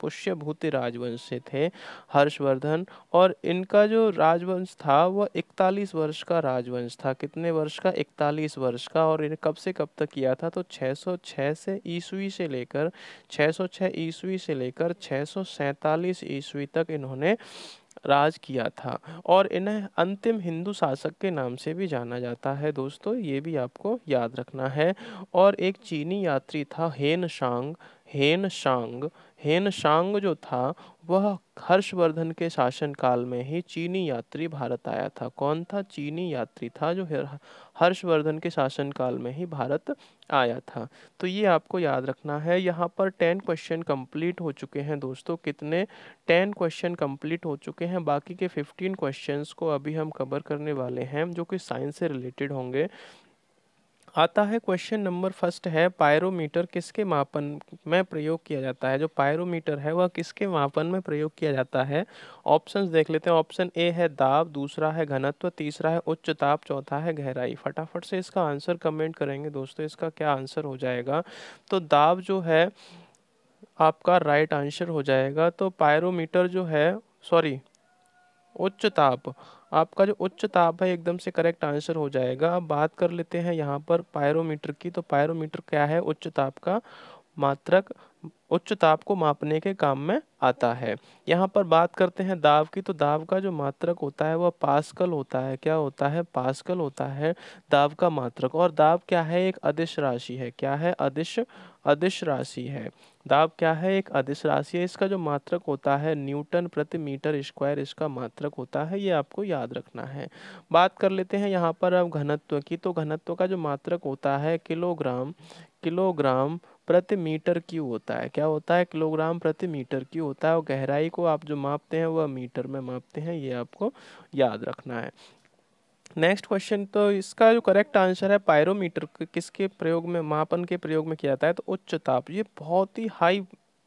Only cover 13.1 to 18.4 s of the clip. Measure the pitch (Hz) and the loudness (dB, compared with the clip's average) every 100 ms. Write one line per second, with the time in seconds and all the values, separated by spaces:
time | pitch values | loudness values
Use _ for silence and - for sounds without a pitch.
13.1 | - _ - 151 160 185 - 185 - 165 | -20 _ 0 2 2 -4 -2 -4 -2 -6
14.1 | 165 185 190 - 143 127 - 170 175 - | -6 -6 -4 -4 -4 -4 -2 -2 -4 -4
15.1 | 135 147 - 185 - 143 139 151 160 180 | -4 -4 -6 -8 -4 -4 -2 0 0 0
16.1 | 185 - 139 143 143 143 - 165 160 131 | -4 -6 -8 -8 -8 -4 -2 -2 -4 -6
17.1 | 131 156 226 - - - - _ - - | -2 0 0 -2 -18 -18 -20 _ -6 2
18.1 | 139 147 160 | 4 4 0